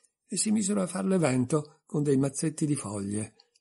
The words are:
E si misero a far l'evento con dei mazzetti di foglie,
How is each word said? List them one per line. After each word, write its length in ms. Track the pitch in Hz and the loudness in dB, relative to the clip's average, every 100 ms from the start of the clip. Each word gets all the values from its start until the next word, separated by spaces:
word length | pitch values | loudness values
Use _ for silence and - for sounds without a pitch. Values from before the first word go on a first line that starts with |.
| _ _ - | _ _ -8
E 100 | 185 | -4
si 140 | 220 | 0
misero 320 | 214 190 208 | 0 0 0
a 40 | 180 | -2
far 200 | 185 190 | -2 0
l'evento 760 | 190 147 127 123 156 147 _ - | 2 4 2 2 0 -2 _ -6
con 160 | 151 | -2
dei 160 | 147 135 | 2 4
mazzetti 480 | 139 - 165 151 151 | 2 0 -4 -2 -2
di 80 | |
foglie, 600 | 143 101 104 98 104 110 _ _ _ | -2 -4 -6 -4 -6 -8 _ _ _